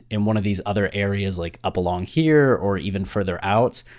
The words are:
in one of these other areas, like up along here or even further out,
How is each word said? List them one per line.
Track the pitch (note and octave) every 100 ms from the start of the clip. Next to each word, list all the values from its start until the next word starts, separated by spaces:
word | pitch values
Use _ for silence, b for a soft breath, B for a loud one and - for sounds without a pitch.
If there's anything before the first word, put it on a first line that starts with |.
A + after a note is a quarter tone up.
| -
in | G#2+ G#2
one | G#2+
of |
these | G2+ F#2+ G#2
other | G#2 F#2+
areas, | G#2 G2+ G2+ G2 F2+
like | E2+ -
up | F#2+ F#2
along | F2 F2 F#2
here | D#3+ D#3 D3+ C3+ A#2+
or | G2+ G2
even | E2 F#2+
further | F#2+ G#2+ F#2+ F2
out, | G2 G#2+ B2 - -